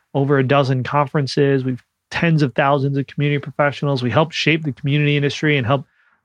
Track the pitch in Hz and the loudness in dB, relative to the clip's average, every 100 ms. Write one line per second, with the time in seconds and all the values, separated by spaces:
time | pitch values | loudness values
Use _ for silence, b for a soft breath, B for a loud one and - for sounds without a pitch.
0 | b 139 139 139 131 143 131 131 117 147 | b -2 2 2 4 2 2 0 0 -2
1 | 143 156 135 - 139 139 127 123 - _ | 0 -2 -2 0 2 2 -2 -6 -10 _
2 | _ - 170 160 143 135 139 143 139 139 | _ -2 0 2 2 2 2 2 0 -2
3 | 131 - 143 143 143 - 143 - 147 135 | -4 -4 -2 -2 -4 -2 -2 0 -2 -2
4 | 123 135 160 - - 160 156 123 139 147 | 0 0 0 -2 0 0 -2 -6 -2 0
5 | 147 147 143 - 156 147 110 139 - _ | 2 0 -2 -2 0 0 0 -2 -2 _
6 | _ _ | _ _